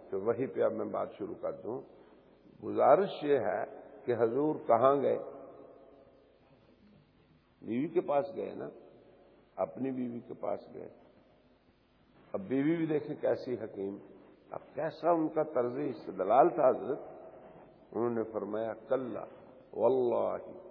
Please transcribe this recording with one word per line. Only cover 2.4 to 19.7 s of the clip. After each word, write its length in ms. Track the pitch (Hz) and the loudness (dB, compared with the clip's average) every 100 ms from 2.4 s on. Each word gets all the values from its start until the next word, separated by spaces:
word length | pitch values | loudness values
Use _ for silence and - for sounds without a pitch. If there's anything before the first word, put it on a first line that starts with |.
| - - | -20 -12
گزارش 460 | 104 107 113 156 202 - | -4 4 8 8 6 -2
یہ 160 | 147 139 | 2 2
ہے 260 | 101 101 - - - - | 2 -2 -4 -10 -18 -8
کہ 100 | - 113 | -4 2
حضور 360 | 117 127 151 147 - | 2 4 0 0 2
کہاں 300 | 113 131 143 | 6 6 6
گئے؟ 160 | 120 110 - - - - - - - - - - _ _ _ - - _ - - _ _ _ _ _ _ | 2 0 -4 -12 -16 -18 -20 -20 -20 -20 -20 -20 _ _ _ -20 -20 _ -20 -20 _ _ _ _ _ _
بیوی 260 | 95 117 160 | -6 -4 0
کے 120 | 170 | 0
پاس 240 | 180 143 - 110 | 2 0 0 -6
گئے 180 | 95 | -8
نا، 140 | 95 147 - - - - - - - _ - | -8 -12 -14 -20 -20 -20 -20 -20 -20 _ -4
اپنی 340 | 95 - 135 | -4 -2 -4
بیوی 300 | 127 123 120 | -2 -4 -6
کے 140 | - | -10
پاس 260 | 87 85 101 - | -8 -4 -4 -6
گئے۔ 140 | 98 - - - - _ _ _ _ _ _ _ _ _ - - | -14 -16 -18 -20 -20 _ _ _ _ _ _ _ _ _ -20 -10
اب 80 | 104 | -8
بیوی 360 | 98 135 147 170 | -2 0 2 2
بھی 100 | 156 | 0
دیکھیں 300 | 151 147 143 | 0 -2 -2
کیسی 340 | - 120 - | 0 0 -2
حکیم، 420 | 113 110 98 98 101 - - - - - | -6 -6 -6 -6 -6 -14 -20 -20 -20 -16
اب 100 | - - | -14 -10
کیسا 360 | 135 156 - 160 | -6 -6 -2 2
ان 180 | 170 156 | 2 2
کا 140 | 160 | 0
طرز 360 | 151 127 120 131 | 0 0 0 -2
استدلال 680 | 143 - - 95 92 120 165 | -4 -6 -8 -2 6 8 8
تھا 200 | 160 131 | 6 4
حضرت۔ 300 | 104 - 143 - - - - - - - - - | 4 -2 -6 -8 -16 -18 -20 -20 -20 -20 -20 -8
انہوں 180 | 107 120 | -2 0
نے 120 | 117 110 | 0 -2
فرمایا، 400 | 107 98 107 113 104 - | -4 -4 -4 -4 -6 -2
"کلا 360 | 131 123 101 - - - - - | -2 -2 -8 -10 -14 -20 -20 -12